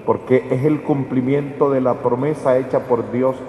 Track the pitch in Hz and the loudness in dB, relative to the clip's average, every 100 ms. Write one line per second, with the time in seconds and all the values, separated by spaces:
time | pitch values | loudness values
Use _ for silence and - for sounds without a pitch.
0 | - 107 - 127 127 131 147 147 - 143 | -2 -4 2 2 2 0 2 0 0 -2
1 | 131 131 127 143 143 135 143 135 127 117 | 0 -2 0 0 -2 0 0 2 0 0
2 | 123 120 127 151 135 127 131 139 120 120 | 0 0 -2 0 2 2 2 -2 0 -2
3 | 107 117 131 131 | 0 0 0 -2